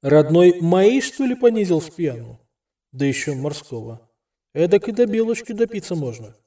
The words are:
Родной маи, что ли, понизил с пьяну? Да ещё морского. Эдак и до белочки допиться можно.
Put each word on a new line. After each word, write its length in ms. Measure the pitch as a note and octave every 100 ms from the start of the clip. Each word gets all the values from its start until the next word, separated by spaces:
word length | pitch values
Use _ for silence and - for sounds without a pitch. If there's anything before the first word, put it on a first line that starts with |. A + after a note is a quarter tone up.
Родной 580 | C#3 D3+ D3+ E3 F3+ F3
маи, 400 | E3 F#3 G3+ C4
что 240 | - -
ли, 100 | C4
понизил 460 | B3 B3 A3+ G3 E3
с 100 | D#3+
пьяну? 480 | - E3 A#2+ A2+ A#2 _ _ _ _ _
Да 140 | C3 C#3
ещё 280 | C3 -
морского. 760 | C3+ C#3+ D3 - A#2+ A2+ A2+ _ _ _ _ _
Эдак 360 | C#3+ E3+ G3+ G3+
и 40 |
до 140 | G#3+ A#3+
белочки 440 | A3 A3+ A3+ A#3
допиться 440 | A3 A#3 A3 - F3
можно. 400 | C3+ A2+ G#2+ _